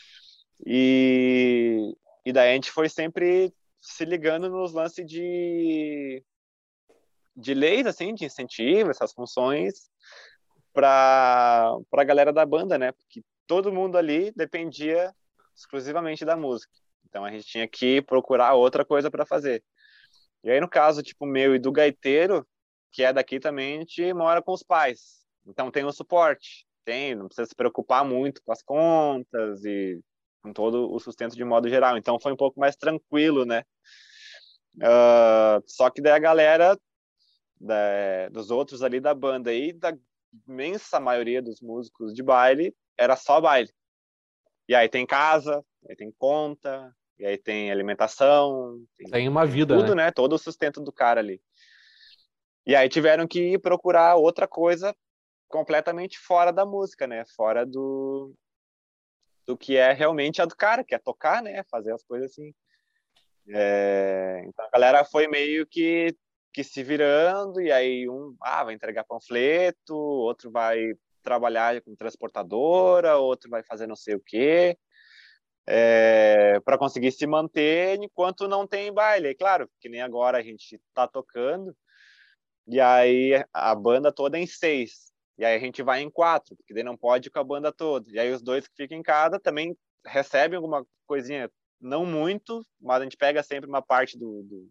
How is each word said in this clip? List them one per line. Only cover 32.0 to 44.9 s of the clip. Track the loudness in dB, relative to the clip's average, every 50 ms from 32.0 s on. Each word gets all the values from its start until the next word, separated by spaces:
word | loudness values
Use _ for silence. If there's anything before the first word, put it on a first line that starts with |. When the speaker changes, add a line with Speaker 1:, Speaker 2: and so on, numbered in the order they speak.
| -2 -2 -4 -2
Speaker 1:
foi | -2 -6
um | -2
pouco | -2 -2 -2 0 0
mais | 0 0 0
tranquilo, | -2 -2 -4 -4 -4 -6 _ -2 0 2 2 2 0 0
né? | 0 -2 -4 -4 _ _ _ _ _ -20 -20 _ _ _ -20 -20 -20 -20 -20 -20 _ _ _ _ _ _ -2
Ah, | 2 4 6 6 8 8 8 8 6 6 6 6 4 4 4 2 0
só | -4 -2 0 0 0
que | 2 2
daí | 4 4 4
a | 6
galera | 6 4 4 6 6 6 6 6 6 4 4 2 _ _ _ _ _ _ _ _ _ _ _ _ _ _ _ _
da, | -6 -4 -2 0 0 0 0 -2 -2 -2 -4 -4 -6 -8
dos | -10 -12 -8 -4
outros | -2 -2 -2 -4 -6 -4
ali | -4 -2 -2 -2
da | -2 -2 -2
banda | -2 -2 -4 -4 -4 -4 -4 -4
e | -2 -4 -6 -6
da | -6 -6 -6 -6 -8 _ _ _ _ _ _ -20 -20 _
imensa | -16 -12 -10 -8 -8 -8 -10 -8 -6 -6 -4
maioria | -2 -2 -2 -2 -2 -2 -4 -4
dos | -6 -8 -12 -14
músicos | -14 -14 -12 -12 -12 -14 _ -14 -12 -12 -10
de | -4 0
baile, | 2 4 4 6 4 4 2 0 -4 -6 _ _ _ _
era | 0 2 2 2
só | 0 2 2 2 4
baile. | 4 4 4 2 0 -2 _ _ _ _ _ _ _ _ _ _ _ _ _ _ _ _ _ _ _
E | 2 4
aí | 4 4
tem | 4